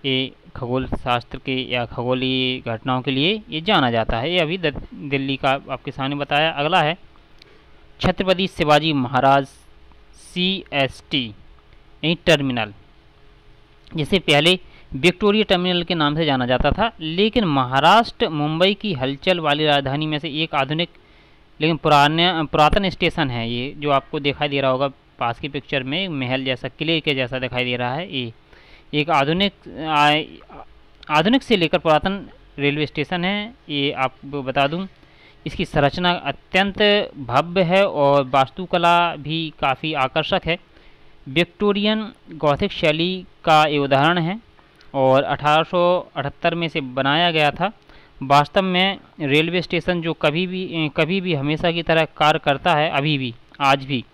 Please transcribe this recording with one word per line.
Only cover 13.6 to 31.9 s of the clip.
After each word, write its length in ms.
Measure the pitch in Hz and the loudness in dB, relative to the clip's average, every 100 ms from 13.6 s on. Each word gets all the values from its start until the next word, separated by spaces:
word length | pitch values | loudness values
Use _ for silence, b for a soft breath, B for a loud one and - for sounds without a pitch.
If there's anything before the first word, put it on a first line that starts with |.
| _ - - 165 | _ -20 -12 -6
जिसे 220 | 143 190 | 0 0
पहले 400 | - 147 160 185 b b b | 4 4 4 2 b b b
विक्टोरिया 500 | 135 160 175 208 214 | 0 2 2 2 2
टर्मिनल 380 | 208 180 180 180 | 2 0 2 -2
के 120 | 170 | -2
नाम 200 | 175 147 | 0 0
से 100 | 151 | 0
जाना 220 | 160 131 123 | 0 0 2
जाता 240 | 127 147 | 2 2
था, 220 | 139 220 - | 0 -2 -4
लेकिन 440 | 160 170 214 247 | -8 0 0 2
महाराष्ट्र 840 | 190 143 123 135 160 214 233 - 226 | 2 0 0 2 6 4 2 -4 -4
मुंबई 460 | 156 147 160 185 | -2 -2 2 0
की 180 | 202 208 | 0 -4
हलचल 480 | 147 131 139 - 175 | -4 -4 -4 -2 0
वाली 260 | 156 147 151 | 0 0 2
राजधानी 400 | 143 135 143 156 | 0 0 -4 -4
में 120 | 151 | -4
से 100 | 160 | -6
एक 260 | 143 160 | -6 -4
आधुनिक 340 | 151 139 156 170 - b b b b b - | -2 -2 -2 -4 -8 b b b b b -2
लेकिन 160 | 156 160 | -2 0
पुराने, 680 | 160 147 143 160 175 165 | 4 4 4 2 0 0
पुरातन 460 | 151 156 151 208 190 | -2 2 4 4 0
स्टेशन 400 | - 170 - 143 | -2 -4 0 -4
है 200 | 120 117 | -2 -4
ये, 240 | 120 131 151 | -6 -8 -6
जो 140 | 147 | 0
आपको 300 | 139 - 156 | 0 0 -4
दिखाई 280 | 143 131 147 | -4 -2 -2
दे 120 | 139 | 0
रहा 100 | 131 | 0
होगा 200 | 131 139 - _ - | 0 -2 -4 _ -6
पास 220 | 120 117 | -4 -4
की 80 | 151 | -8
पिक्चर 340 | 143 - 143 | -10 -6 -6
में, 260 | 127 151 190 | -4 -6 -6
महल 360 | 147 123 131 | -6 -4 -4
जैसा, 240 | 135 131 131 | -2 -4 -6
किले 320 | - 156 165 | -6 -2 -2
के 140 | 151 | -2
जैसा 240 | 135 123 127 | -2 -4 -4
दिखाई 260 | 127 123 | -4 -4
दे 120 | 123 123 | -4 -2
रहा 180 | 123 | -4
है। 220 | 135 190 147 | -6 -6 -8
ये 160 | 117 - b b b b b | -8 -12 b b b b b
एक 160 | 147 151 | -4 0
आधुनिक, 420 | 156 139 170 196 _ - | 2 2 0 -2 _ -18
आ, 460 | 101 160 147 147 151 - - - - - - - - - | -12 -2 2 4 2 -2 -14 -20 -20 -20 -20 -20 -20 0
आधुनिक 320 | 151 170 262 | 2 4 2
से 140 | - 214 | 2 0
लेकर 220 | 160 170 | 2 0
पुरातन 480 | 165 | 2